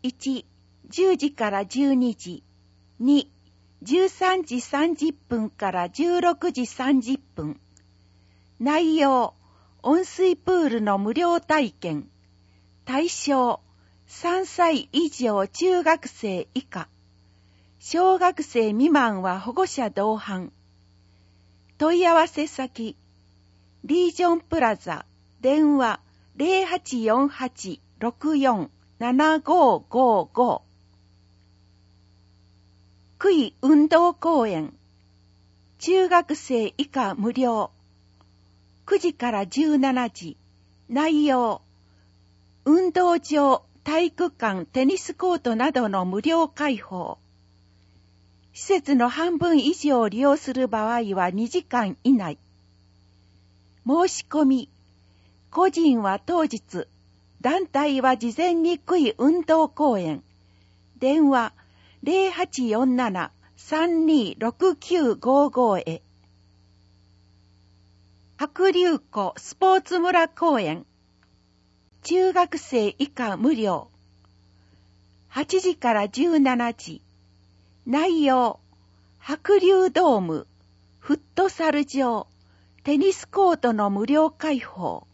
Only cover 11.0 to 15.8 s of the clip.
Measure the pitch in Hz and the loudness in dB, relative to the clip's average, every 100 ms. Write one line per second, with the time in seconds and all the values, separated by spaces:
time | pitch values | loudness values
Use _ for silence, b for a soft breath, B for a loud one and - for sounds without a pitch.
11 | 202 262 349 339 - 311 233 _ 175 151 | -2 0 0 0 0 -2 -2 _ -8 -8
12 | - _ _ _ _ _ _ _ - 269 | -10 _ _ _ _ _ _ _ -6 -4
13 | 339 - 285 269 247 - _ _ _ _ | -2 -4 -2 0 0 -4 _ _ _ _
14 | _ - 349 370 381 - 339 285 - 277 | _ -8 -4 -4 -4 0 0 0 -2 -2
15 | 330 - 247 202 196 - 370 359 | -2 -2 -2 0 -2 -2 0 2